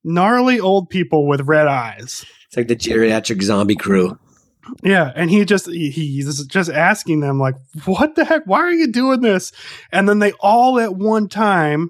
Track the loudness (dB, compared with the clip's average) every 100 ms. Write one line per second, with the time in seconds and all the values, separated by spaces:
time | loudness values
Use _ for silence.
0 | -4 0 2 2 2 2 2 0 0 -4
1 | 0 0 2 0 2 2 2 0 -4 -12
2 | -16 -16 -18 _ _ -6 -2 -2 -2 0
3 | 2 0 -2 -4 0 0 0 -2 0 2
4 | 0 -4 _ _ _ _ -20 -6 0 2
5 | 0 -2 0 2 2 0 -2 -6 -6 -4
6 | -6 -4 -6 -8 -4 -4 -2 0 0 0
7 | -2 -2 0 0 -2 -4 -12 -10 -4 0
8 | 0 0 0 0 0 0 2 0 0 0
9 | 0 2 2 0 -2 -14 -20 -20 -4 0
10 | 2 2 2 0 2 4 4 2 -2 -2
11 | 0 0 -2 0 2 2 2 0 -4